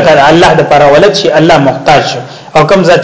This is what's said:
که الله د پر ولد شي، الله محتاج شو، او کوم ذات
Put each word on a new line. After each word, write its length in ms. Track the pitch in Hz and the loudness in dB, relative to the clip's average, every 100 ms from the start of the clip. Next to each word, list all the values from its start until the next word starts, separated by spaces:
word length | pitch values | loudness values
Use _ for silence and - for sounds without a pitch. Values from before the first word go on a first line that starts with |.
| 160 | 2
که 220 | 151 143 | 2 2
الله 260 | 165 175 156 | 2 2 0
د 20 | 143 | 0
پر 120 | 147 143 | 0 2
ولد 220 | 147 202 | 2 2
شي، 140 | - - 156 | 0 -2 0
الله 200 | 160 156 | 0 0
محتاج 440 | 135 131 - 147 - | 0 -4 -2 -2 -2
شو، 100 | 123 - - - | -8 -12 -18 -6
او 120 | 156 151 | -2 0
کوم 160 | 196 | 0
ذات 160 | 170 170 | 0 0